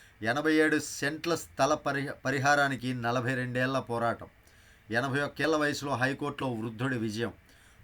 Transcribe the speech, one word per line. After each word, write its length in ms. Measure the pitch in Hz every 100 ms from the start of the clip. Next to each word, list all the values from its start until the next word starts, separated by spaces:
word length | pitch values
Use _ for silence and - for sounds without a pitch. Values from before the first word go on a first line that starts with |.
| - - 107
ఎనభై 300 | 135 151 156
ఏడు 240 | 156 151
సెంట్ల 560 | - - 143 156 165 160
స్థల 380 | - - 139
పరిహ-, 380 | 151 143 139 139
పరిహారానికి 840 | - 131 135 139 143 139 123 127
నలభై 420 | 127 117 127 120 127
రెండేళ్ల 440 | 123 123 127 135
పోరాటం. 480 | 120 117 117 110 82 - _ - - - -
ఎనభై 300 | 113 135 135
ఒక్కేళ్ల 340 | 143 - 147 156
వయసులో 400 | 147 143 143 120
హైకోర్టులో 580 | 131 139 147 139 135
వృద్ధుడి 440 | 117 113 110 131 123
విజయం. 360 | 110 104 117 - - - - -